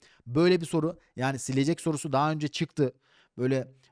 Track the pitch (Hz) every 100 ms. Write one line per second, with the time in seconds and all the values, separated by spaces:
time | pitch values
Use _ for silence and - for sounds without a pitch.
0 | _ _ - 131 175 180 160 165 156 170
1 | _ - 131 139 - 135 139 170 165 147
2 | 156 131 151 156 151 - 165 - 135 -
3 | _ _ _ - 127 135 127 - _